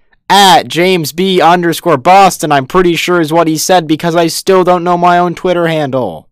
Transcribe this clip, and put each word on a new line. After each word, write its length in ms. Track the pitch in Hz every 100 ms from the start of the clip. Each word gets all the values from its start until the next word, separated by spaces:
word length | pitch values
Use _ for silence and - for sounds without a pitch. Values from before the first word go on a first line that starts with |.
| _ _ -
at 380 | 190 196 156 120
James 440 | 160 185 180 147
B 280 | 160 190 180
underscore 560 | 160 180 170 147 175 139
Boston, 560 | 170 196 185 - 151
I'm 140 | 143 131
pretty 300 | 185 175 160
sure 240 | - 175
is 120 | 151
what 160 | 170 165
he 80 | 156
said, 300 | - 180 156
because 280 | 151 170
I 120 | 170 165
still 360 | - - 190
don't 200 | 180 180
know 140 | 175 175
my 200 | 175 175
own 160 | 175
Twitter 320 | 170 185 175 165
handle. 600 | 156 139 131 104 78 -